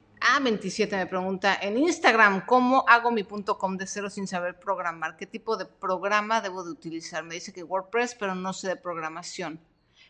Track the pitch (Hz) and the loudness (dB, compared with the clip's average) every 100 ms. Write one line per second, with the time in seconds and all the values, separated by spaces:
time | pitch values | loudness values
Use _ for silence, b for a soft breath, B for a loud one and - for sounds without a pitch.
0 | _ - 233 277 262 208 190 185 208 196 | _ -2 2 2 2 0 -2 -2 0 0
1 | 180 185 185 190 196 185 196 220 330 - | -2 -2 -2 0 0 0 0 0 2 4
2 | 311 226 208 196 - 254 247 262 - 233 | 4 8 6 6 4 4 6 4 6 6
3 | 240 233 185 208 202 202 190 190 190 202 | 6 0 -2 -8 -4 -2 -2 -4 -6 -6
4 | 202 202 190 180 180 180 - 185 175 165 | -8 -6 -6 -4 -4 -6 -4 -4 -4 -6
5 | 160 170 196 220 226 220 220 _ 190 185 | -8 -8 -12 -12 -4 -4 -4 _ -4 -2
6 | 196 208 208 226 208 185 170 156 170 165 | 2 0 2 0 0 -8 -10 -10 -10 -10
7 | - 165 165 170 170 190 160 185 190 233 | -8 -10 -8 -10 -12 -14 -6 -6 -2 -2
8 | 240 - 196 185 185 185 190 175 180 165 | -2 -2 -4 -4 -4 -6 -4 -4 -4 -6
9 | 160 165 175 - 165 156 _ _ b b | -6 -8 -12 -8 -8 -10 _ _ b b
10 | b | b